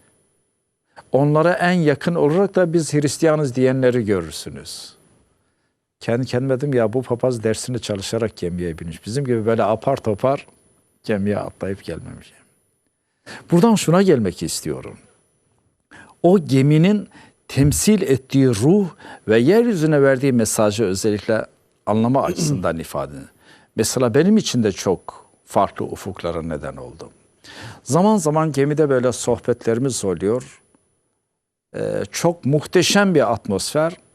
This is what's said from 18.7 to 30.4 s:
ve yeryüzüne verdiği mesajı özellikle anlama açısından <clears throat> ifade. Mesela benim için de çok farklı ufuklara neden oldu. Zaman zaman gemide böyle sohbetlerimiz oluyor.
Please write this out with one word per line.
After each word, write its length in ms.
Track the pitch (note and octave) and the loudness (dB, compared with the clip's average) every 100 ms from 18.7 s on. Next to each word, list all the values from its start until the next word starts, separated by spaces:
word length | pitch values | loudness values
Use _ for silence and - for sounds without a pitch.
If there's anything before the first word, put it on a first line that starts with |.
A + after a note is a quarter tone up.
| G#3 F#3 - - - - | 4 2 -6 -20 -8 0
ve 100 | A2+ | 2
yeryüzüne 640 | B2+ G#3+ A#3+ F#3 D#3 D3 | 4 4 2 2 2 4
verdiği 300 | C#3 C3 C#3 | 4 2 2
mesajı 520 | B2 A2 - G#2 G#2 | 0 0 0 0 0
özellikle 600 | G2+ F#2+ A2 G#2 - G#2+ - _ _ _ - | -2 -2 -2 -2 -2 -4 -4 _ _ _ -2
anlama 360 | G#2+ A#2 C3+ | 0 2 0
açısından 560 | C#3+ F#3 D#3 C#3 F2+ E2 | -2 -2 -2 -2 -2 -4
<clears throat> 80 | D#2 | -8
ifade. 300 | C#2+ C#2 C#2 C2+ _ _ _ _ - | -8 -10 -12 -18 _ _ _ _ -4
Mesela 380 | A2 B2+ B2 | -2 0 0
benim 220 | B2 F3+ G#3+ | 2 4 2
için 260 | - B2+ | 2 0
de 100 | G#2+ | 0
çok 540 | F#2+ G#2 F2 - - _ _ | 0 -2 -2 -6 -20 _ _
farklı 400 | - G#2+ G2 - | -4 -2 0 -2
ufuklara 580 | - - G2+ F2 F2 E2 | -10 -10 -12 -8 -6 -6
neden 340 | D#2+ D2+ C#2+ C#2 | -6 -8 -10 -14
oldu. 340 | - - - _ _ _ - - A2+ - | -16 -18 -20 _ _ _ -20 -20 -18 -16
Zaman 340 | - D3+ G3+ A3 | -2 2 2 2
zaman 360 | D#3 D#3 D#3+ | 0 0 0
gemide 360 | C3+ C#3 D3+ D3+ | 0 0 2 2
böyle 240 | C3 B2 | 2 0
sohbetlerimiz 920 | A#2+ - A#2 - A#2+ - A2+ C3+ A#2 | -2 -2 -2 -2 -4 -2 -2 -2 -4
oluyor. 580 | G2+ F2 F#2+ B2 | -4 -2 -2 -2